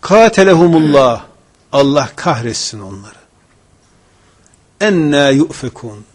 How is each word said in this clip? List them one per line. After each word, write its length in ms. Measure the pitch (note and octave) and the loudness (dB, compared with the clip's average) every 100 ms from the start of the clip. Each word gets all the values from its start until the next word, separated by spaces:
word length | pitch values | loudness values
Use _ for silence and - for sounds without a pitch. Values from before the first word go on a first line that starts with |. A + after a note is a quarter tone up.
Katelehumullah. 1200 | - G3+ A3+ G#3 F#3+ E3+ F3 E3 D#3 C#3+ C3 A2+ - _ _ _ _ | 2 4 4 4 2 4 4 2 2 2 2 0 -10 _ _ _ _
Allah 380 | C#3 C#3 C#3+ B2+ - | -2 0 0 -4 -6
kahretsin 640 | F3+ C3+ A#2 A2 - G#2+ | -4 -4 -6 -8 -10 -12
onları. 400 | G2 G2 G2 - _ _ _ _ _ _ _ _ _ _ _ _ _ _ _ _ | -18 -18 -20 -20 _ _ _ _ _ _ _ _ _ _ _ _ _ _ _ _
Enna 480 | G#3 F#3 D3+ D3 C#3 | -2 0 0 0 2
yu'fekun. 760 | C3+ D#3+ - B2+ - A#2+ G#2 G#2+ | 2 -2 -4 -14 -14 -18 -18 -20